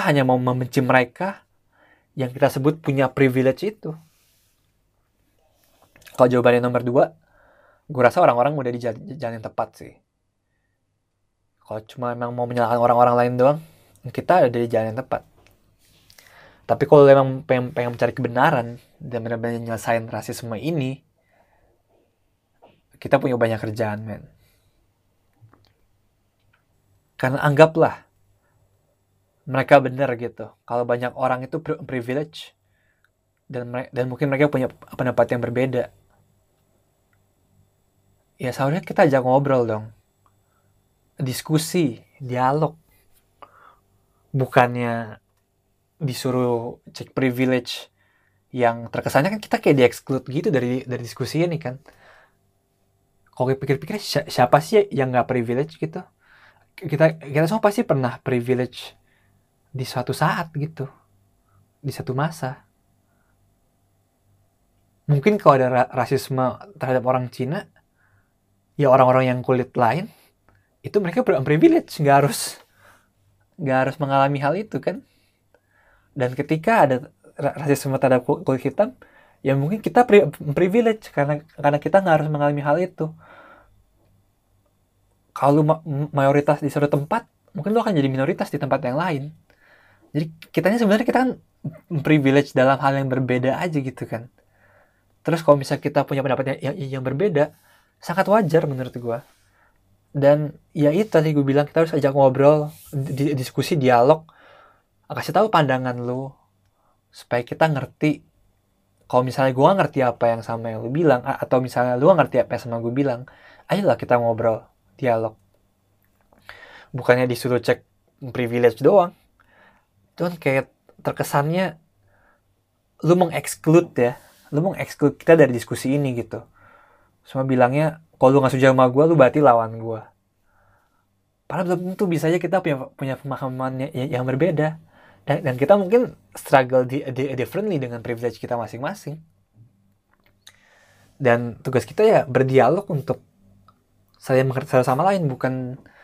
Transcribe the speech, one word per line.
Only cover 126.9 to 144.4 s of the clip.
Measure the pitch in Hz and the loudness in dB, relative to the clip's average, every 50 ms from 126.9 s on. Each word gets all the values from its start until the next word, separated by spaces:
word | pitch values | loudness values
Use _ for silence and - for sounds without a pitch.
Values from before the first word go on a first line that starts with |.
| _ _ _ _ _ _ _ | _ _ _ _ _ _ _
Semua | - - 135 131 | -10 -6 -6 -2
bilangnya, | 135 131 127 123 123 135 147 156 151 156 - _ _ _ | 0 2 2 2 2 2 0 0 -2 -4 -6 _ _ _
"Kalau | - 131 131 | 2 4 6
lu | 135 143 | 6 6
nggak | 131 123 139 | 4 2 2
setuju | 131 135 135 | 4 4 4
sama | 131 127 131 | 6 6 4
gua, | 127 123 139 156 165 | 4 4 4 4 4
lu | 170 147 | 6 6
berarti | 127 123 - 151 143 | 6 4 4 6 6
lawan | 131 117 117 113 110 113 | 6 6 6 2 -2 -8
gua." | 113 113 113 110 107 - - _ _ _ _ _ _ _ _ _ _ _ _ _ _ _ _ _ _ _ _ _ _ _ _ _ _ _ | -10 -10 -10 -10 -10 -12 -20 _ _ _ _ _ _ _ _ _ _ _ _ _ _ _ _ _ _ _ _ _ _ _ _ _ _ _
Padahal | - - 175 185 175 180 | -10 -6 -6 -2 -2 -4
belum | 175 180 185 185 | -4 -4 -8 -4
tentu, | - 208 | -4 -2
bisa | 175 165 151 160 160 | -2 0 0 0 0
aja | 175 175 | 0 0
kita | 180 160 190 185 - | -2 -2 -2 -2 0
punya, | 165 139 127 131 - _ | -2 -4 -4 -6 -14 _
punya | - 139 135 127 - | -10 -6 -6 -6 -8
pemahaman | - 139 131 - 139 131 127 127 131 131 131 131 131 | -8 -10 -8 -6 -6 -8 -6 -6 -6 -6 -6 -6 -8
ya-, | 131 | -8
ya-, | - 123 127 143 123 | -6 -6 -6 -4 -4
yang | 123 127 | -4 -2
berbeda. | 131 131 135 165 185 156 151 151 156 156 - _ _ _ _ _ - _ _ _ | -2 0 0 0 0 2 0 -2 -2 -4 -8 _ _ _ _ _ -20 _ _ _
Dan, | - 143 156 175 | -4 -4 -2 -2
dan | 131 123 123 | -4 -2 -2
kita | 139 147 202 | 4 4 4
mungkin | 208 190 180 226 247 240 - - _ _ _ | 4 4 2 2 2 2 0 -6 _ _ _
struggle | _ - - - 143 135 131 123 127 127 127 | _ -16 -4 4 4 4 4 4 2 0 0
di, | 120 135 147 - 139 | 0 -4 -6 -6 -6
di, | 123 127 139 139 131 | -6 -6 -6 -4 -4
differently | 127 120 - - 180 208 214 180 | -6 -6 -6 -6 -6 -4 -2 -4
dengan | 139 131 120 117 117 | -4 -4 -6 -10 -10
privilege | 107 - 117 110 123 117 113 - | -8 -8 -8 -4 -4 -6 -6 -6
kita | - - 120 | -8 -6 -6
masing-masing. | 117 110 104 - 117 135 160 208 - - 143 147 160 - _ _ _ _ _ _ 113 117 _ _ _ _ _ _ _ _ _ _ _ _ _ _ _ _ - _ _ _ _ _ _ _ _ _ _ _ _ _ - | -6 -6 -8 -10 -8 -8 -8 -8 -10 -12 -14 -14 -14 -18 _ _ _ _ _ _ _ -20 _ _ _ _ _ _ _ _ _ _ _ _ _ _ _ _ -20 _ _ _ _ _ _ _ _ _ _ _ _ _ -2
Dan | 139 120 120 120 120 120 104 - | 0 2 2 2 0 -6 -10 -10
tugas | - 139 127 120 - | -10 -2 -2 -2 -2
kita | - - - 214 | -2 -2 2 2
ya | 226 - 143 - | 4 4 4 2
berdialog | 135 123 127 131 131 131 131 117 123 165 196 - | 2 0 0 0 4 4 4 6 4 2 0 -4
untuk | - 170 135 - - 123 - _ _ _ _ _ _ _ _ _ _ _ _ _ _ _ _ _ _ _ | -6 -8 -6 -4 -6 -8 -8 _ _ _ _ _ _ _ _ _ _ _ _ _ _ _ _ _ _ _
saling | _ - - 131 131 | _ -6 0 0 2